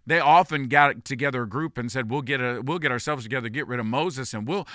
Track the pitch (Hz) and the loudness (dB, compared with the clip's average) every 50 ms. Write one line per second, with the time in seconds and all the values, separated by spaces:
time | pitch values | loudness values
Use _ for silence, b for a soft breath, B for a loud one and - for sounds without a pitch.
0 | b 127 160 170 139 147 165 180 185 - 156 143 135 120 139 147 147 139 - 117 | b 0 2 4 6 8 8 8 6 4 0 -4 0 4 6 6 6 6 4 0
1 | - - 139 117 143 143 131 127 120 101 104 143 160 156 - 123 117 120 123 131 | -8 -8 -4 -2 -2 -2 -2 -2 -4 -4 -4 -6 -6 -6 -6 -6 -6 -4 -4 -4
2 | 120 107 131 147 131 120 143 131 123 123 123 110 123 135 170 180 147 139 123 117 | -4 -2 -4 -4 -2 -2 -2 -2 -2 -2 -4 -4 -4 -4 -2 -2 0 -2 -2 -2
3 | - 147 151 131 110 110 135 131 113 113 110 147 135 110 123 120 110 110 123 143 | -2 -4 -6 -6 -6 -6 -6 -6 -6 -6 -6 -6 -6 -4 -4 -4 -2 -2 0 0
4 | 165 185 131 135 127 - - 107 107 127 185 202 160 B | 0 -2 -4 -6 -8 -8 -6 -6 -4 -4 -4 -4 -6 B